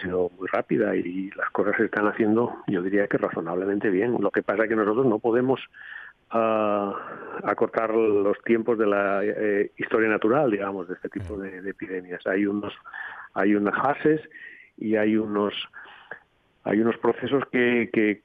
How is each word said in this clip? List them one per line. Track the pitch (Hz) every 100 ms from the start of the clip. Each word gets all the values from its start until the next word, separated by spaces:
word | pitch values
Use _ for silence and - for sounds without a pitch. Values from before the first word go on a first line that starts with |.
sido | 92 90 87 92
muy | 92
rápida | 104 - - 104
y | 92 87 92 95
las | - -
cosas | - 101 104
se | 107
están | 107 104
haciendo, | 95 107 110 120 - -
yo | 95
diría | 92 101 101
que | 143
razonablemente | - - 82 90 95 101 107
bien. | 92 120 113
Lo | 101
que | -
pasa | - 101
es | 110
que | 110
nosotros | 104 107 135
no | 107
podemos, | 120 117 127 127 - - - - - - -
ah, | 113 113 110 107 104 98 - - - - -
acortar | 107 104 113 - 113
los | 110 110 104 101 101
tiempos | - 117 113 110
de | 107
la, | 101 101 98
eh, | 104 - 104 101 104 -
historia | - 117 110
natural, | 107 110 135 139
digamos, | 101 98 98 87
de |
este | 90 -
tipo | 101 95 104
de, | 98 92
de | 95
epidemias. | - - 92 90 87 -
Hay | 95 101
unos, | 104 101 - - - - - -
hay | - 98 104
unas | 101 -
fases | 131 - 151 156 - - - - - -
y | 110
hay | 107 107 110
unos, | 107 104 101 - - - - - - - _ _ _ _
hay | - 104
unos | 113 -
procesos | 117 - 123 139 123
que, | 127 123 120 113
que | 113 107 101